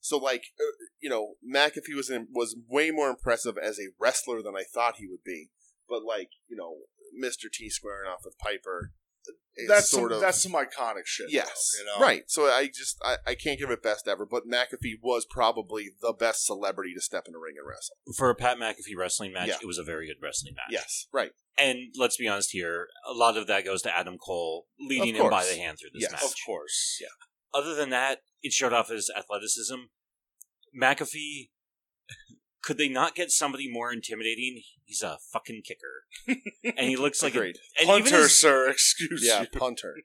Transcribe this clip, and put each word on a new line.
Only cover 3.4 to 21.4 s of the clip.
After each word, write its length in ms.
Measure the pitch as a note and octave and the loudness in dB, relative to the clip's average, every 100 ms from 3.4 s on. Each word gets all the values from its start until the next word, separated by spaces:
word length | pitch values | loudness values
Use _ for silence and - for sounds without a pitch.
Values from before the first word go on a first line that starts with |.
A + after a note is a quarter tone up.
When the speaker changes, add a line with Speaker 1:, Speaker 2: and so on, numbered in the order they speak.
| A#2+ G2+ | 0 -2
Speaker 1:
as 200 | G#2 G#2 | -4 -4
a 100 | G2 - | -10 0
wrestler 420 | A2 B2+ - A#2 | 2 2 -2 -4
than 120 | G#2 G2 | -4 -6
I 60 | |
thought 320 | F#2+ - A#2 G#2+ | -6 0 0 0
he 80 | G2 | -12
would 140 | F#2 | -14
be. 260 | - E2+ D2+ _ _ _ _ | -10 -12 -12 _ _ _ _
But, 140 | A#2+ | -8
like, 260 | A2 G#2+ F#2 _ _ | -4 -6 -6 _ _
you 80 | A2+ | -14
know, 200 | E2+ D#2 B1+ _ - | -12 -14 -20 _ -20
Mister 360 | F#2+ B2+ A#2 A2 | -8 -8 -8 -10
T 160 | - A2 | -12 -10
squaring 400 | - G#2 G2 G2 | -10 -10 -10 -10
off 100 | F#2 | -10
with 140 | - - | -12 -10
Piper 540 | G#2 G2+ - F2+ G2 - _ _ - - _ | -6 -6 -8 -10 -10 -16 _ _ -20 -20 _
is 140 | - A#2 | -14 6
Speaker 2:
That's 220 | G#3 G3+ | 6 6
Speaker 1:
sort 200 | - A#3 | 2 2
Speaker 2:
some, 60 | F#3 | 2
Speaker 1:
of 40 | |
Speaker 2:
that's 200 | F#3+ F#3 | 2 2
some 100 | F#3 | 2
iconic 520 | E3 C3 - A#2+ G#2 | 0 -2 -4 -4 -4
shit, 220 | E2+ - F#2 | -6 -8 -2
Speaker 1:
Yes. 420 | C#3+ F#2+ - - G#2+ | 0 0 -2 -2 -2
Speaker 2:
though, 40 | |
you 60 | G2+ | -4
know? 160 | G#2 | 4
Speaker 1:
Right. 200 | C3 F#2 - | 4 4 0
So 180 | - D3 | 2 4
I 200 | B2+ C#3 | 6 2
just, 280 | - C3+ - | -4 -10 -4
I, 140 | - B2+ - | -2 -2 -4
I 80 | B2+ | -4
can't 240 | D#3 C3+ | -4 -4
give 100 | C#3 | -4
it 120 | A#2 | -2
best 260 | A2+ G#2+ - | 0 -2 -2
ever, 160 | F#2+ G2+ | -4 -2
but 220 | A#2+ A#2 | -4 -2
McAfee 460 | A#2+ B2 B2 B2 A2 | 0 0 -4 -8 -6
was 220 | A#2 A#2+ A2 | -2 -2 -2
probably 600 | B2 A2+ A#2 G2 G#2+ G#2 _ | 2 2 2 -4 -8 -8 _
the 120 | A#2 | -4
best 320 | A2+ A#2 G#2+ - | 0 0 2 -2
celebrity 480 | G2 G2+ F#2+ F#2+ | -2 -4 -4 -6
to 60 | F2+ | -6
step 240 | - F#2+ - | -6 -6 -8
in 60 | |
a 40 | E2 | -14
ring 160 | D#2+ D2 | -16 -14
and 100 | C#2+ | -14
wrestle. 260 | A#1+ - - - A#2 | -12 -14 -14 -12 0
Speaker 3:
For 140 | C3+ | 2
a 40 | |
Pat 220 | A#2+ A#2+ B2 | 4 2 0
McAfee 400 | A2+ G#2 - F#2+ | -4 -6 -10 -6
wrestling 360 | F2+ - G2+ | -2 -2 -4
match, 140 | F#2 F2+ | -6 -2
Speaker 1:
Yeah. 100 | F2+ | -2
Speaker 3:
it 40 | G#2+ | -4
was 120 | F2 | -8
a 60 | |
very 220 | E2 E2 D#2+ | -6 -8 -8
good 80 | D2+ | -10
wrestling 340 | D2 - C#2 C2+ | -8 -6 -8 -12
match. 140 | B2 | -6
Speaker 1:
Yes. 340 | G#2+ - - - | -6 -4 -8 -6
Right. 200 | C3+ G#2 _ | -4 -4 _